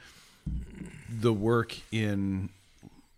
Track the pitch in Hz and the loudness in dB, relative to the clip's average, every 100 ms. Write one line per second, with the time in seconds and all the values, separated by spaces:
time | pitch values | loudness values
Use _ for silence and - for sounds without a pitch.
0 | - - - - - - - - - - | -12 -20 -20 -14 -8 -6 -8 -12 -14 -14
1 | - 113 117 107 110 117 113 - - 110 | -10 0 4 4 4 4 2 -6 -4 0
2 | 107 101 98 95 95 - _ _ - - | 2 2 0 0 -4 -10 _ _ -20 -20
3 | - | -20